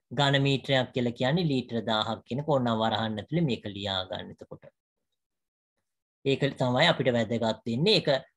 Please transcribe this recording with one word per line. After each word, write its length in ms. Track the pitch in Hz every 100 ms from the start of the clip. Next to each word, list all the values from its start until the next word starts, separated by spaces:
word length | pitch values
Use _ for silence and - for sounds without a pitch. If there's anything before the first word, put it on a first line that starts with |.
| _
ඝන 240 | 127 139 139
මීටරයක් 500 | 139 135 - 135 120
කියලා 280 | 135 120 117
කියන්නේ 260 | 127 170 165
ලීටර 320 | 131 123 117
දාහක් 420 | 107 110 107 104
කියන 180 | - 120
එක. 80 | 151
ඕනනම් 240 | 139 120 113
වරහන් 380 | 113 107 110 107
ඇතුලේ 300 | 98 160 156
මේක 200 | 110 107
ලියා 340 | 98 98 95
ගන්න 280 | 92 95 98
එතකොට. 340 | - - - - _ _ _ _ _ _ _ _ _ _ _ _ _ _ _ 135
ඒක 180 | 135 139
තමයි 320 | - 127 123 170
අපිට 240 | - 131
වැදගත් 540 | 120 107 117 113 110
වෙන්නේ. 320 | - 117 185 190
ඒක 140 | - 131 -